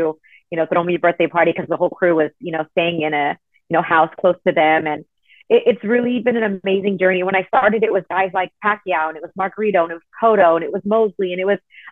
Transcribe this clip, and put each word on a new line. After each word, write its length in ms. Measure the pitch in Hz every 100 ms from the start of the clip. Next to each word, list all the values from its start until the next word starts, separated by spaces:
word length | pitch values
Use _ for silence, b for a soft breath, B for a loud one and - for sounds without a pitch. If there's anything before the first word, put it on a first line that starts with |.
| 160 156 b b _
you 60 | 165
know, 80 | 160
throw 180 | 175
me 120 | 175 175
a 40 |
birthday 280 | 170 165 156
party 260 | 170 165
'cause 140 | 165 151
the 100 | 165
whole 120 | 180
crew 260 | - 175 160
was, 160 | 151 -
you 120 | 175
know, 140 | 160 156
staying 300 | 185 170 170
in 120 | 151
a, 240 | 147 143 - _ _ _
you 40 |
know, 80 | 165
house 320 | 170 165 165 -
close 160 | 180 175 185
to 60 |
them. 340 | 160 156 160 156
And 200 | 151 - _ b b _
it, 140 | 240 240
it's 180 | 202
really 360 | 208 240 240 247
been 180 | 240 233
an 220 | 214 190
amazing 340 | 196 196 202 185
journey. 260 | 185 185
When 120 | 185 190
I 100 | 185
started, 380 | 262 208 226
it 100 | 208
was 100 | 185 -
guys 220 | 180 190
like 180 | 185 185 _
Pacquiao, 440 | 208 208 185 165 160
and 100 | 160
it 60 |
was 80 | 165 190
Margarito, 440 | 190 - 214 185
and 80 | 165
it 40 | 170
was 80 | - -
Cotto, 340 | 226 208 175 165
and 80 | 165
it 80 |
was 100 | 190
Mosley, 480 | 202 220 220 - 185
and 80 | 180
it 60 | 190
was 140 | 202 - B B